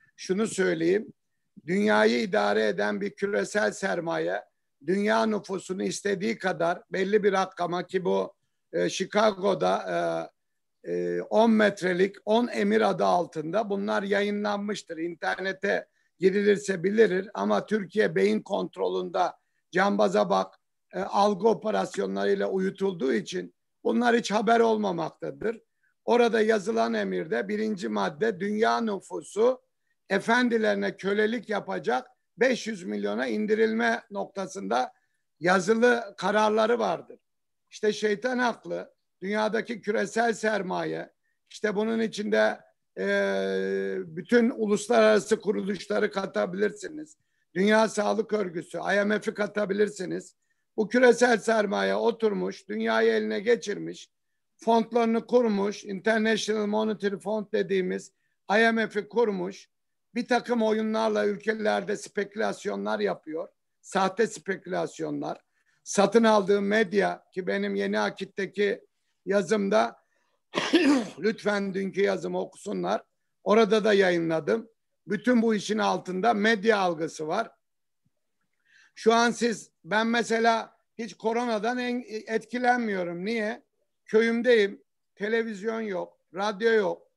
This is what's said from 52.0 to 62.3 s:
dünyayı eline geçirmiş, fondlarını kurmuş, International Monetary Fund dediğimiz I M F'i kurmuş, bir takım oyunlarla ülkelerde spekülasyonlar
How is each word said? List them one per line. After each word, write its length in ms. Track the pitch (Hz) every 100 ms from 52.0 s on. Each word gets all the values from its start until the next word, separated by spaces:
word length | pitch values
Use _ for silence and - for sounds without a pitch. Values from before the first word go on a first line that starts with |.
| 220 226 220 196 185 196 -
dünyayı 440 | 214 220 220 -
eline 280 | - 214 214
geçirmiş, 720 | 233 240 202 180 165 175 - _ _ _ _ _
fondlarını 720 | - 226 226 233 226 226 226
kurmuş, 600 | 240 233 202 202 202 -
International 800 | 190 214 220 214 220 - 214 208
Monetary 500 | 214 220 214 202 196
Fund 280 | 190 220 208
dediğimiz 580 | 208 185 190 180 190 - _ _ _ -
I 200 | 202 226
M 160 | 226 214
F'i 220 | 208 208
kurmuş, 600 | 208 233 196 175 190 - _ _ _ _ 233
bir 120 | 240
takım 360 | 247 - 240
oyunlarla 600 | 220 214 220 220 220 214 208
ülkelerde 720 | 202 - 220 214 208 92 101
spekülasyonlar 1040 | - - 202